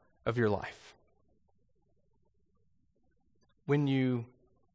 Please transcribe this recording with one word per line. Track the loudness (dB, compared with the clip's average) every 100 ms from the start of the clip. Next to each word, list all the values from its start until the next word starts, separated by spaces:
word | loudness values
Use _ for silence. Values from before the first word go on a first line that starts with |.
| _ _
of | -4 0
your | 2
life, | 0 -4 -14 -20 -20 _ _ _ _ _ _ _ _ _ _ _ _ _ _ _ _ _ _ _ _ _ _ _ _ _ _ -2
when | 0 2
you | 2 0 -2 -6 -16 _ _ _